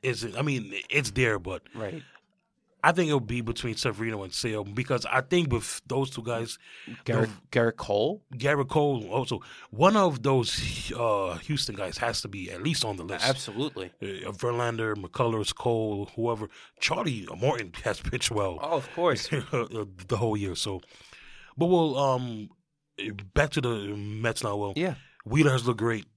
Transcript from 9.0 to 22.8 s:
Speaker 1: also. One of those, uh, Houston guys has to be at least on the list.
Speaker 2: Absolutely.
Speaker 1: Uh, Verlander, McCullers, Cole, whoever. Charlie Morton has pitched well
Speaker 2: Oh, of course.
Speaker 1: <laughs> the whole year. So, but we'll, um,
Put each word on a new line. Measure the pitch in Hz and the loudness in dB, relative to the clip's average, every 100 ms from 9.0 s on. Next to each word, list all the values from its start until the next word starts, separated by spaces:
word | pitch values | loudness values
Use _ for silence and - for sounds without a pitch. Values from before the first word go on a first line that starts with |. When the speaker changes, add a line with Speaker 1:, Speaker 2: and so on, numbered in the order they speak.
| 101 | 0
Speaker 1:
also. | 113 139 110 - - - | -2 0 -4 -6 -20 -14
One | 107 175 214 | 4 6 8
of | 185 135 | 4 4
those, | 135 131 113 - - - - - | 4 4 4 0 -2 -4 -6 0
uh, | 117 104 95 85 | 2 4 2 -4
Houston | - 147 - 104 | -4 -2 -2 -4
guys | 92 - | -6 -2
has | 120 107 | -2 -2
to | 101 | -6
be | 98 92 | -8 -8
at | 90 | -4
least | 120 170 117 | -2 0 0
on | 98 | -2
the | |
list. | 85 95 113 | -6 -2 0
Speaker 2:
Absolutely. | 135 - 104 147 98 92 _ | 0 -4 -4 -4 -6 -12 _
Speaker 1:
Uh, | 98 95 92 | -10 -8 -8
Verlander, | 98 120 120 120 117 110 104 | -4 -2 0 0 0 -2 -2
McCullers, | 92 - 117 110 101 | -6 0 2 2 -2
Cole, | - 123 113 110 101 101 - | -2 0 2 0 -2 -6 -2
whoever. | 117 113 107 - - _ | -2 -2 -6 -12 -20 _
Charlie | - - 208 117 85 80 | -2 0 -2 -4 -8 0
Morton | 123 123 98 - | 0 0 -4 -4
has | - 101 | -4 -2
pitched | - 120 - | -4 -2 0
well | 107 95 82 | 0 -2 -2
Speaker 2:
Oh, | 147 160 | -2 -2
of | 131 | -2
course. | - 175 131 - | 0 2 2 -2
Speaker 1:
<laughs> | |
the | 147 - 139 113 113 104 92 - 107 | -4 -2 -4 -2 -6 -8 -10 -4 0
whole | 113 107 | 0 0
year. | 98 87 | -2 -2
So, | 107 95 - - - - - - - - | -4 -6 -10 -20 -20 -20 -20 -20 -18 0
but | 170 | 4
we'll, | 180 160 135 | 6 6 4
um, | 139 127 123 110 98 _ _ _ | 2 2 -2 -6 -10 _ _ _